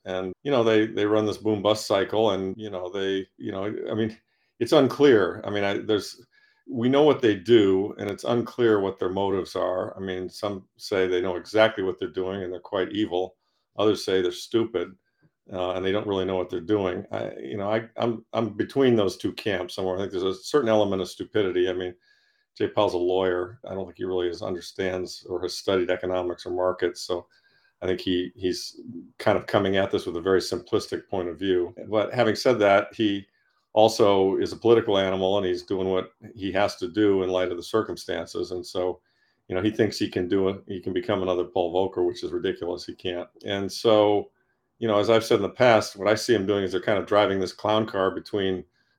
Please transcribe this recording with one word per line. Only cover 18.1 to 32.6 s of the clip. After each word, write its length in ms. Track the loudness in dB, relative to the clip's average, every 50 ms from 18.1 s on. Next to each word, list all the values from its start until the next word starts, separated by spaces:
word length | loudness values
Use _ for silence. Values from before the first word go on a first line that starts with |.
| -2 -4 -8 _ -4
I'm 180 | -4 -2 -2
between 440 | -2 -4 -6 -2 2 4 4 6 6
those 220 | 4 4 2 0
two 160 | -2 -6 -6 -6
camps 420 | -4 -4 -4 -2 -2 -4 -6 -8
somewhere. 220 | -6 -4 -4 -2
I 20 | -2
think 140 | -4 -4 -4
there's 100 | -2 -2
a 120 | -2 -4
certain 340 | -4 -8 -2 0 0 2 4
element 340 | 4 4 4 2 0 -2 -4
of 60 | -6
stupidity. 600 | -8 -12 -12 -4 -2 -2 0 0 0 0 0 0
I 40 | -2
mean, 220 | -4 -6 -8 -8 _ _ _ _ _ _ _ _ _ _ _ _
Jay 120 | -4 -4 -2
Powell's 260 | 0 0 0 2 2
a 40 | 0
lawyer. 600 | 0 0 2 2 2 2 0 -2 -4 -6 -10 -16 _ -10
I 60 | -10
don't 100 | -10 -10
think 140 | -10 -10 -10
he 60 | -8
really 240 | -4 -4 -2 -2 -4
is, 120 | -4 -6
understands 840 | -8 -8 -8 -8 -10 -14 -8 -4 -4 -2 -2 -4 -6 -8 -10 -14 -12 -8
or 140 | -8 -6 -6
has 120 | -6 -8
studied 360 | -6 -2 0 0 0 2 0
economics 560 | -2 -2 -2 -4 -2 -2 -2 -4 -6 -8 -8
or 40 | -8
markets. 500 | -4 -2 0 0 0 0 -2 -2 -2 -4 -8
So 240 | -6 -6 -6 -6 _ _ _ _ _ _ _ _ _ _ _ -4
I 40 |
think 140 | -4 -2 -2
he, 300 | -2 -2 0 0 -2 -4 -8
he's 440 | -6 -4 -4 -4 -4 -8 -12 -16 -16 -18 -16 -14 -16 -16 -18 _ _
kind 180 | 0 0 0
of 100 | 0 0
coming 300 | 0 0 0 2 2 2
at 140 | 2 0 0
this 160 | -2 -4 -4
with 100 | -4 -8
a 40 | -4
very 200 | 0 2 2 2
simplistic 680 | 2 0 -6 -8 -6 -2 -2 -2 -2 -2 -8 -8 -8 _
point 200 | -6 -6 -4 -6
of 120 | -6 -6
view. 340 | -2 0 2 2 0 -2 -6 -14 -12 -4
But 260 | -2 -2 -2 0 0
having 220 | 2 2 2 2
said 240 | 2 2 2 4 4